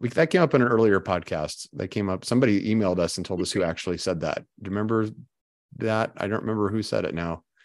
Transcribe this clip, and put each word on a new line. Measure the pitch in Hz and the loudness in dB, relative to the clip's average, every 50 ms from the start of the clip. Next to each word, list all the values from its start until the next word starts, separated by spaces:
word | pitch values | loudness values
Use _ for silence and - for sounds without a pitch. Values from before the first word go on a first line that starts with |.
that | - 117 - - 165 165 | -6 -2 2 2 2 4
came | - 180 170 | 4 4 4
up | - - | 6 6
in | 131 123 | 4 4
an | 120 | 6
earlier | 120 113 113 107 98 95 | 4 6 6 6 4 4
podcast. | 92 98 92 87 82 - 92 78 76 78 - - - - - | 2 2 -2 -2 -2 -4 -4 -4 -4 -4 -6 -10 -16 -12 -8
That | 139 98 92 | -8 -6 -4
came | - 110 101 95 | -4 -2 -2 -2
up, | 92 92 - | -2 -4 -2
somebody | - 117 123 135 117 104 98 - 107 110 | 0 2 4 4 4 4 2 2 2 2
emailed | 110 104 92 90 90 | 2 2 2 2 2
us | 87 82 - | 0 0 -2
and | - 87 | -4 -6
told | - 95 87 | -6 -4 -4
us | 90 - - | -4 -2 -2
who | 101 90 | 0 0
actually | 82 82 - - 92 87 82 | 0 -2 -4 -4 -6 -4 -4
said | - 95 90 80 | -2 -4 -4 -2
that. | 80 78 - - - _ _ - - | -2 -4 -4 -4 -8 _ _ -14 -10
Do | 95 | -6
you | |
remember | 98 104 107 110 113 110 107 107 110 - 123 _ _ _ _ _ _ _ _ _ - - | -4 -2 -2 0 0 0 0 -2 -6 -12 -20 _ _ _ _ _ _ _ _ _ -10 -6
that? | 110 110 110 110 117 - - | -2 0 0 0 0 -2 -4
I | - - | -6 -4
don't | 98 107 107 - | -4 -4 -4 -2
remember | 110 110 107 104 95 | -2 -2 0 0 0
who | 107 110 104 | 0 -2 -4
said | - - 107 90 | -2 -2 -2 -2
it | - - | -2 -4
now, | 85 85 85 82 80 _ _ _ _ _ | -4 -4 -6 -6 -8 _ _ _ _ _